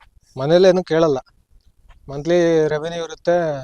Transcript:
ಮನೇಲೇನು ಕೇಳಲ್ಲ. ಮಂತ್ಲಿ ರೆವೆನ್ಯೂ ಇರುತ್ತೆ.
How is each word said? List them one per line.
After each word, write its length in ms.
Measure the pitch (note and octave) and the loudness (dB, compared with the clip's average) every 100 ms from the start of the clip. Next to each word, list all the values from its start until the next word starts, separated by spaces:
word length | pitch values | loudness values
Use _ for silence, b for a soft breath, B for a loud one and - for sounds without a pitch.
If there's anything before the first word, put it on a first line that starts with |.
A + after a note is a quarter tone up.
| _ _ _ - | _ _ _ -6
ಮನೇಲೇನು 440 | C#3+ F3+ F#3+ F#3 | 2 4 6 4
ಕೇಳಲ್ಲ. 340 | - D#3+ E3 C3+ - _ _ _ _ _ _ _ - | 0 0 2 0 -6 _ _ _ _ _ _ _ -14
ಮಂತ್ಲಿ 580 | C#3+ D3 F3 E3+ D#3+ D3+ | -8 -2 0 2 0 0
ರೆವೆನ್ಯೂ 360 | D3+ E3 E3+ | -4 -6 -10
ಇರುತ್ತೆ. 580 | E3 D#3+ E3+ F3 D#3+ C#3 | -10 -8 -2 -2 -2 -8